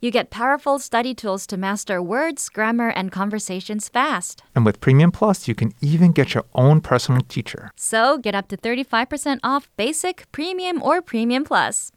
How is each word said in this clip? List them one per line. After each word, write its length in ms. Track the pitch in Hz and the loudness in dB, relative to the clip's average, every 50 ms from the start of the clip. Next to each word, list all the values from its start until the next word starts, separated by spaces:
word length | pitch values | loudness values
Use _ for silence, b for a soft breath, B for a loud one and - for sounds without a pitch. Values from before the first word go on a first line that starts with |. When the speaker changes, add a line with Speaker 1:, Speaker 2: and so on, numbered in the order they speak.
Speaker 1:
You 120 | - 240 | -4 0
get 180 | 214 240 - - | 0 0 -2 -2
powerful 480 | - 208 233 254 285 285 - 294 277 277 | -6 -4 0 0 0 0 0 0 -2 -2
study 340 | - - - 233 240 262 | -2 -2 -2 0 0 -2
tools 320 | 247 - - 208 190 196 - - | -4 -6 -4 -4 -4 -4 -6 -6
to 80 | 208 | -6
master 440 | 180 190 196 202 202 - - 196 180 | -4 -2 -2 -4 -4 -4 -4 -4 -4
words, 480 | 180 170 214 262 311 330 285 - - - | -2 -2 -2 -2 -2 -2 -4 -6 -10 -8
grammar, 420 | - 208 220 220 233 233 233 226 | -4 -2 -2 0 0 0 0 0
and 200 | - - 190 190 | -2 -2 -4 -6
conversations 760 | - 185 196 208 214 214 - - 185 185 180 - 208 214 - - | -4 -4 -4 -4 -4 -6 -6 -6 -8 -8 -8 -8 -8 -8 -8 -4
fast. 560 | - 240 269 311 254 180 - - - _ - _ - | -2 -2 0 0 -2 -4 -6 -8 -14 _ -12 _ 0
Speaker 2:
And 100 | 117 113 | 2 2
with 160 | 107 98 - | 2 2 2
Premium 300 | - 135 131 139 160 175 | 2 4 6 6 6 6
Plus, 380 | - - 214 214 190 - - 127 | 4 4 2 2 2 0 0 -4
you 80 | 113 | -2
can 180 | - 117 - - - | -2 -2 -4 -4 -2
even 320 | 143 143 160 165 180 175 | -2 0 2 6 6 6
get 220 | 160 147 131 - - | 6 4 2 2 0
your 100 | 117 - _ - | -4 -4 _ 0
own 260 | 123 127 139 151 156 | 4 6 6 6 6
personal 420 | - - 131 120 - - 127 127 | 4 4 2 2 2 2 2 2
teacher. 500 | - - - 135 113 - - - 101 101 - | 0 -2 -4 -8 -8 -8 -10 -14 -16 -18 -14
Speaker 1:
So 420 | - - - 220 220 226 269 302 | -10 -6 -2 0 2 2 2 2
get 160 | 285 - 214 | 0 0 -2
up 140 | 202 196 190 - | -4 -4 -4 -6
to 60 | 202 | -8
thirty-five 520 | - - 226 240 254 269 - 240 226 247 - | -6 -4 -4 -2 -4 -4 -2 -2 -2 -2 -2
percent 320 | 302 285 - 294 269 254 | -4 -6 -4 -4 -4 -2
off 260 | - 240 269 285 - _ _ | -2 -2 -2 -2 -4 _ _
basic, 540 | - 208 277 311 - - 370 359 - - _ | -4 -4 -2 -2 -2 -4 -4 -6 -6 -12 _
premium, 500 | - - 311 359 381 370 370 359 349 311 - | -10 -8 -6 -6 -4 -4 -4 -4 -4 -2 0
or 180 | 254 320 359 | 0 0 0
Premium 400 | 349 - - 226 233 233 247 262 | -2 -4 -4 -2 0 0 0 -2
Plus. 480 | 302 - 220 185 131 110 - - - - _ | -2 0 0 0 0 0 -2 -6 -8 -8 _